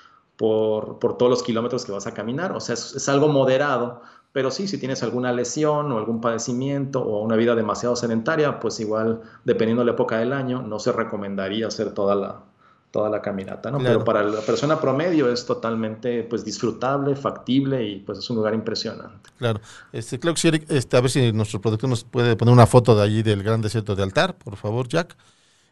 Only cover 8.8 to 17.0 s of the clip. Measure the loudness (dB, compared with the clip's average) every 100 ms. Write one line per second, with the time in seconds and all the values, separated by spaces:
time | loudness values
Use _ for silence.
8.8 | -4 0 0 -2 -8 -8 -2 2 2 2
9.8 | 2 0 0 0 -2 -2 -4 -6 -6 -4
10.8 | -2 -2 -2 -6 -6 -4 -4 -2 -4 -4
11.8 | -4 -2 0 0 -2 -10 -18 _ _ _
12.8 | _ -2 -2 -2 -4 -6 -8 -10 -6 -2
13.8 | 2 2 2 2 2 0 0 0 2 2
14.8 | 2 0 2 2 2 0 -2 -2 -2 -4
15.8 | -4 -6 -4 -4 -2 -4 -4 -4 -4 -2
16.8 | -2 0